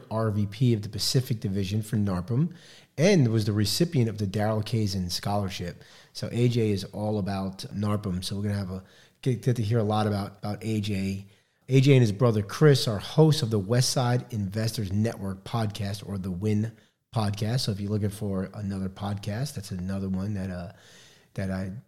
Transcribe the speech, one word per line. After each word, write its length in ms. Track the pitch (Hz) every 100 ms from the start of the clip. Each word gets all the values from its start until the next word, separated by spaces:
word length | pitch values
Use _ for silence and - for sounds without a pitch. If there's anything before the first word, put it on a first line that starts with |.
| -
R 180 | 110 110
V 160 | 104 101
P 300 | - 127 113
of 80 |
the 60 | 101
Pacific 500 | 101 - 139 123 113
Division 420 | 107 95 95 107
for 160 | 107 110
narpm 560 | 104 90 87 117 170 - - - - -
and 280 | 170 196 120
was 160 | 110 107
the 80 |
recipient 580 | 104 101 - 165 143 113
of 80 | 101
the 80 | 101
Daryl 360 | 104 104 110
Kazin 460 | 104 113 107 98 90
Scholarship. 720 | - - 104 98 92 87 - - - -
So 160 | - 107
A 160 | 113 123
J 200 | 117 110
is 140 | 98
all 340 | 98 95 107 107
about 480 | 95 98 95 92 - 98
narpm. 480 | 104 104 101 90
So 120 | 95 101
we're 80 |
gonna 100 | 104
have 160 | 101 95
a, 140 | 92 - - - _
get, 180 | - 113
get 140 | 127 120
to 80 |
hear 160 | 104 117
a 40 |
lot 220 | 107 107 107
about, 320 | 101 98 -
about 200 | 107 101
A 160 | 110 110
J. 440 | 104 98 98 98 98 _ _ _ -
A 100 | 131
J 120 | 135
and 80 | 135
his 100 | 117
brother 300 | 101 123 107
Chris 460 | 101 - 151 135 -
are 100 | 101
hosts 460 | - - 156 151
of 80 | 110
the 80 | 110
West 320 | 95 120 127
Side 340 | - 123 123 -
Investors 600 | 113 98 104 113 - 98
Network 520 | 101 110 - 98 95
podcast, 580 | - 120 110 98 101 101 -
or 80 | 98
the 140 | 95
win 400 | 87 107 104 110 - _ _ _ -
podcast. 440 | 104 101 107 127
So 120 | -
if 80 | 101
you're 120 | 101
looking 180 | 107 104
for 400 | 98 104 95 95 107
another 340 | 101 98 95
podcast, 640 | - 101 101 107 104 143
that's 160 | - 107
another 400 | 95 92 98 98
one 240 | 95 101
that, 160 | 101 95
uh, 220 | 90 87 - - - - - _ -
that 160 | 95
I 180 | 95 95 107